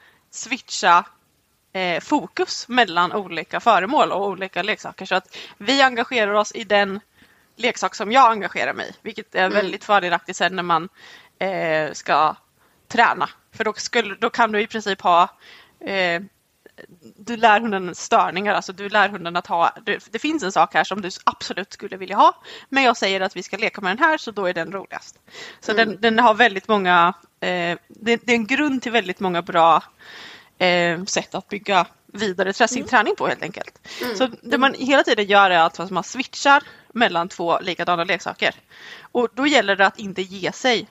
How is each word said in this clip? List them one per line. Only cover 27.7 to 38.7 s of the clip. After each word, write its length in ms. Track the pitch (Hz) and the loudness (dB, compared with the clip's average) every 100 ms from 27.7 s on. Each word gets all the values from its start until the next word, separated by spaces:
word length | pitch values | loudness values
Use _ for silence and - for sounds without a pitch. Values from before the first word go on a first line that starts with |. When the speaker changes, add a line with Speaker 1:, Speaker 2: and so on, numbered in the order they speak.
| 170 _ | -6 _
Speaker 1:
det, 280 | - 214 233 | -8 -2 -2
det 120 | - | 0
är 20 | 233 | -2
en 100 | 214 | 0
grund 360 | 269 302 269 | -2 0 -2
till 100 | 233 | -2
väldigt 280 | 226 185 180 | -2 -2 -4
många 220 | 190 170 | -2 -2
bra, 400 | 170 175 165 160 - _ - - - - _ - | 0 4 6 6 2 _ -20 -20 -20 -20 _ -2
eh, 460 | 185 175 170 165 | 2 2 0 -2
sätt 300 | 196 - - | -4 -6 -6
att 140 | - - | -10 -10
bygga 380 | 202 202 190 170 _ _ | -10 0 0 0 _ _
vidare 460 | - 214 180 190 | -8 -6 -2 -2
trä-, 160 | 196 226 | 0 0
sin 100 | 247 | -2
Speaker 3:
Mm. 100 | - | 0
Speaker 1:
träning 280 | 254 240 403 | 0 2 -2
på 100 | - | -4
helt 160 | 120 | -4
enkelt. 460 | 156 - - _ - - | -8 -10 -14 _ -18 -10
Speaker 2:
Mm. 140 | 247 214 | -6 -2
Speaker 1:
Så 120 | 262 233 | -4 -4
det 160 | - 269 | -4 0
man 160 | 269 | 0
hela 280 | 226 254 285 | 0 2 2
tiden 220 | 330 226 202 | 4 2 4
gör 240 | 202 196 | 6 6
är 80 | 175 | 6
att 320 | 165 - 175 | 4 0 -6
man 140 | 185 | -6
switchar 580 | 185 240 262 - 285 277 - - _ | -6 -8 -10 -2 4 4 2 -20 _
mellan 360 | 226 226 170 175 | -2 0 0 -4
två 320 | - 170 160 | -4 0 0
likadana 440 | 190 165 180 175 | -2 -6 -2 -2
leksaker. 500 | 175 175 - - 190 - _ | 0 -2 -4 -4 -4 -4 _